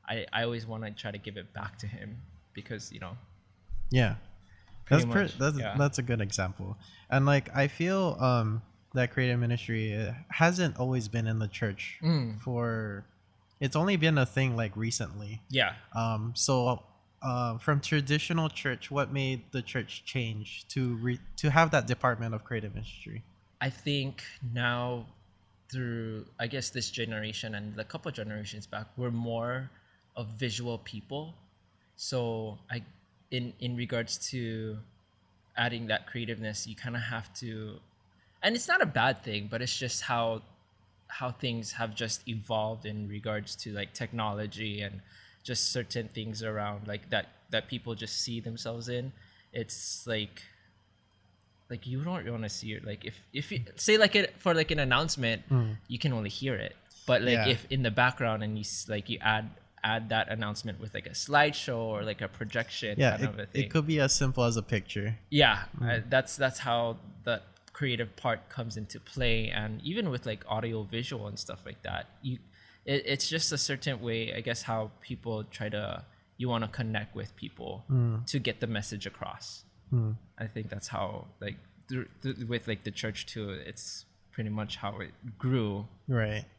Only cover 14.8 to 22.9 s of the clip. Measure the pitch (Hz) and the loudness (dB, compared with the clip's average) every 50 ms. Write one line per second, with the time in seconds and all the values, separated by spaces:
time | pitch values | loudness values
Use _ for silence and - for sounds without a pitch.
14.8 | 110 113 113 - 113 78 82 101 104 104 107 113 - _ 131 131 117 92 - - | -2 0 0 0 -2 -4 -6 -8 -8 -8 -10 -10 -10 _ 2 2 4 2 0 -6
15.8 | - - - 117 113 113 113 110 107 117 120 - - - 131 127 123 127 123 - | -16 -8 -4 -2 0 0 0 0 -2 -2 0 2 4 4 6 6 6 4 2 0
16.8 | - - - _ _ _ _ _ - 131 123 123 123 120 113 117 - - 147 143 | -2 -16 -20 _ _ _ _ _ -4 -2 0 0 0 0 -2 -2 2 2 2 4
17.8 | - - 156 151 139 135 147 151 - - 175 165 160 156 - - - 139 123 - | 4 2 2 2 4 4 2 2 2 2 2 2 2 0 -2 -2 -2 -2 -2 -2
18.8 | - - 143 143 135 - 139 139 135 131 131 120 - - - 131 117 - - 131 | -6 -4 0 0 0 2 0 0 0 0 0 -2 -4 -4 -4 -4 -4 -2 -2 -2
19.8 | - - - - - - - 131 120 113 110 107 107 - - - - _ - 139 | -2 -2 -8 -12 -10 -4 -2 -2 -2 -2 -2 -6 -6 -8 -10 -12 -10 _ -2 0
20.8 | 131 123 120 113 113 123 123 - - - - - - 151 139 160 165 156 160 143 | 0 0 0 0 0 0 -2 -2 -4 -8 -6 0 2 4 8 8 6 8 6 4
21.8 | 113 110 123 - - 127 120 110 117 113 113 110 - - 123 110 107 104 104 107 | 4 4 0 4 4 2 2 2 -2 -2 -2 -4 -4 -2 -4 -2 -2 -4 -6 -6
22.8 | 107 - | -8 -8